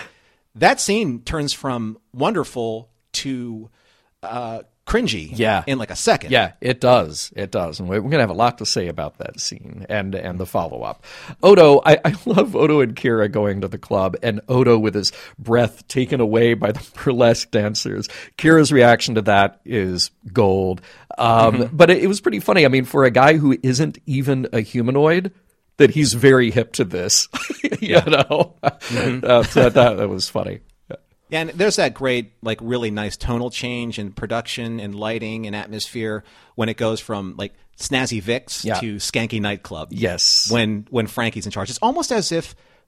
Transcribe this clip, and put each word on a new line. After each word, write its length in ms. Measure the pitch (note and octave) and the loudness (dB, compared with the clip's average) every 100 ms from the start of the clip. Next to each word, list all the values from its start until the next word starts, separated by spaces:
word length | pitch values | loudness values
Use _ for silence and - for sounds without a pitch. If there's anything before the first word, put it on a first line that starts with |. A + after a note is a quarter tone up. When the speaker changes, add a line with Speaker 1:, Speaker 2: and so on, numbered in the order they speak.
| - _ _ _ _ A2+ | -16 _ _ _ _ 2
Speaker 1:
that 260 | E3 C4+ | 2 2
scene 400 | - G#3 G3+ A#2+ | 0 -2 -2 -6
turns 320 | - D#3+ C#3+ | -6 -6 -6
from 440 | - C#3 B2 A2 A2 _ | -6 -6 -6 -8 -10 _
wonderful 760 | B2 D#3 G3+ C3 B2 A2+ A2 A#2 _ _ | -4 -2 -2 -4 -6 -6 -8 -14 _ _
to, 560 | - C#3 C3 A#2+ A2 A2 _ _ _ _ _ | -10 -8 -8 -8 -12 -16 _ _ _ _ _
uh, 400 | - A#2 A#2 A2+ - _ - | -12 -10 -10 -12 -16 _ -4
cringy 440 | A3 A3+ G#2+ D#2 | -2 -2 -6 -8
Speaker 2:
Yeah. 320 | A#2+ A2 G2+ F2 | -2 0 0 -2
Speaker 1:
in, 100 | C3+ | -6
like, 140 | G#2+ | -6
a 40 | F2+ | -4
second. 360 | - F3 D#2 | 0 0 2
Speaker 2:
Yeah, 220 | A#2+ F#2 - | 0 0 -4
it 200 | A#2+ B2+ | -6 0
does. 500 | B2 B2 E2 D2+ - - | 4 4 2 -8 -14 -10
It 160 | G2 | -8
does. 280 | G#2+ E2+ D#2+ | -6 -6 -8
And 80 | F2+ | -6
we're, 140 | G2 | -6
we're 80 | A#2+ | -2
gonna 140 | D3+ | -2
have 80 | A#2 | -2
a 20 | |
lot 240 | F2 A#2+ B2 | 0 -2 -2
to 80 | G#2 | -6
say 220 | - F2 | -6 -6
about 320 | D#2+ D2 - | -8 -10 -10
that 200 | - - | -16 -10
scene 460 | - - - - G2 | -12 -12 -16 -16 -8
and, 280 | G#2+ G2 F#2+ | -6 -6 -8
and 240 | F#2 F2+ | -8 -8
the 80 | F#2 | -6
follow-up. 580 | - E2+ C2 A1+ - - - - D3+ | -4 -6 -8 -12 -12 -18 -20 -20 2
Odo, 360 | F3+ G3 D#3 C#3+ D#3 | 8 10 10 8 6
I, 140 | D3+ | 4
I 120 | - G3 - | 4 -2 0
love 300 | G3+ G#3+ - | 2 2 2
Odo 240 | D3 D3+ | 2 4
and 140 | B2+ G#2+ | 0 -2
Kira 360 | C3 A2+ G#2+ | -2 0 0
going 300 | G#2+ G2+ G2 | 0 -2 -4
to 60 | F#2+ | -6
the 100 | F#2 | -10
club, 400 | - G2 F#2+ F2+ | -4 -2 -2 -2
and 180 | A#2 G#2 - | -4 -4 -2
Odo 300 | B2+ B2 A2+ | 2 4 4
with 160 | G#2+ G2+ | 2 -2
his 160 | F#2+ - - - | -4 -6 -20 -14
breath 500 | G#2 A#2 A#2 - - | 0 2 2 -2 -8
taken 320 | C#3 B2+ C#3 | -4 -2 0
away 360 | A2+ A2 A#2 A2+ | 0 2 2 2
by 160 | G2+ | -2
the 120 | G#2+ - | -4 -10
<laughs> 120 | - | -8
burlesque 480 | - B2 A#2+ A2+ - | -2 2 4 2 0
dancers. 580 | A2 G#2 A2 - G2+ G#2 - - - | -2 -2 -4 -6 -8 -10 -14 -20 -2
Kira's 320 | D3+ D#3+ D3 | 4 6 6
reaction 420 | D3 A#2+ A#2 - | 6 6 6 2
to 80 | A2 | -2
that 380 | G2+ G2 G2 - | 2 2 2 -2
is 460 | - A#2 F#2 F2+ - _ - | -8 -4 -2 -2 -6 _ -8
gold. 480 | G2 G2+ F#2+ F#2+ F#2 - - - - | 0 2 2 -2 -4 -10 -20 -14 -2
Um, 340 | A#2 A2+ A2+ A#2+ | 2 4 4 4
Speaker 1:
Mm-hmm. 160 | A#2+ D3+ | 0 4
Speaker 2:
but 140 | E3+ | 6
it, 120 | F3+ | 6
it 40 | F#3+ | 2
was 120 | G3+ | -2
pretty 200 | - G#3+ | -4 -4
funny. 260 | F3+ G3 C#3+ | 0 4 4
I 40 | |
mean, 160 | C3 B2+ | 2 0
for 180 | C#3+ C3 | 2 2
a 60 | |
guy 220 | A#2+ C3+ D#3+ | 6 4 4
who 180 | C#3 C3 | 2 0
isn't 380 | C3 B2+ D#3+ - - | 0 -2 -2 -6 -6
even 400 | C3+ C3+ C3+ B2+ | -4 -2 -2 -4
a 80 | A#2+ | -4
humanoid, 720 | A2 B2 A#2 C3+ D3+ E3+ F#3 _ _ _ _ - | -4 -4 0 2 2 2 -2 _ _ _ _ 4
that 140 | F3+ | 4
he's 220 | D#3 C#3+ | 6 0
very 360 | A#2+ C3+ C3 A#2+ | 4 6 6 4
hip 240 | A#2 A2+ | 0 -2
to 100 | - | -2
this, 440 | G#2+ F2+ F2+ - - - - | -4 -4 -2 0 -2 -6 -10
<laughs> 180 | - | -8
you 60 | - - | -6 -6
Speaker 1:
Yeah. 200 | G#3+ E3+ - | 2 2 4
Speaker 2:
know? 500 | D3 C3+ D3 - _ | 2 2 0 -2 _
Speaker 1:
Mm-hmm. 600 | A#2+ - - A#2+ B2+ B2+ | -6 -6 -8 -4 -4 -2
Speaker 2:
Uh, 200 | B2 A#2+ | 2 4
so 260 | A2 - B2 | 4 4 4
that, 280 | B2 B2 G#2 | 6 4 4
that 120 | G#2 | -4
was 200 | F#2+ - | -4 -6
funny. 320 | - F#2 G2 _ _ - - _ _ - | -6 -8 -10 _ _ -20 -20 _ _ -10
Speaker 1:
Yeah, 100 | D#3 | -6
and 80 | E3 | -6
there's 240 | D#3+ G#3 - | -2 0 2
that 180 | C3+ | -2
great, 380 | A#2 C3+ B2 A#2 _ | -2 -2 -2 -4 _
like, 160 | A2+ A2 | -8 -6
really 300 | A#2 B2 A#2 | -4 -4 -4
nice 260 | G#2 G#2 - | -6 -6 -8
tonal 360 | - A#2+ A#2+ | -6 -4 -6
change 480 | - B2 A#2+ A#2 A2 | -8 -8 -8 -8 -8
in 140 | G2+ | -10
production 640 | - G#2+ A2+ A#2 - A#2 A#2 | -10 -8 -8 -8 -10 -8 -10
and 160 | G2+ G2+ | -10 -8
lighting 500 | G#2+ A2+ A2 A2+ G#2+ | -8 -6 -8 -10 -10
and 100 | G#2 | -10
atmosphere 680 | - G#2+ - B2 A2 G#2+ - _ _ - | -10 -12 -10 -8 -8 -8 -12 _ _ -6
when 140 | A2+ | -4
it 60 | A2 | -2
goes 220 | A2+ A2 | -4 -4
from, 360 | - G#2+ F#2+ D#2+ | -6 -8 -8 -10
like, 160 | G2 - _ - | -12 -14 _ -14
snazzy 420 | - C3+ B2+ A2+ | -6 -4 -4 -6
Vic's 460 | G2 A#2+ - - A2 | -4 -6 -6 -10 -6
Speaker 2:
Yeah. 140 | G2 | -6
Speaker 1:
to 160 | A#2 G#2 | -6 -8
skanky 440 | - A#2 A2+ A2+ | -6 -6 -4 -4
nightclub. 500 | G2+ G2+ - E2 D#2+ | -4 -6 -10 -14 -12
Speaker 2:
Yes. 580 | - A2+ F2 - - G2+ | -6 -4 -2 0 2 2
Speaker 1:
When, 360 | A#2 G#2+ G#2 G#2+ | 0 0 -4 -4
when 160 | A#2+ G#2+ | -4 -4
Frankie's 400 | - A2+ A2 G#2+ | -4 -4 -4 -10
in 60 | |
charge. 180 | G2+ G2+ | -8 -8
It's 80 | - | -4
almost 280 | A3+ D#4 D#4+ | -2 -2 -2
as 200 | A#3 F3 | -4 -2
if 240 | E3 - - _ _ | -4 -6 -14 _ _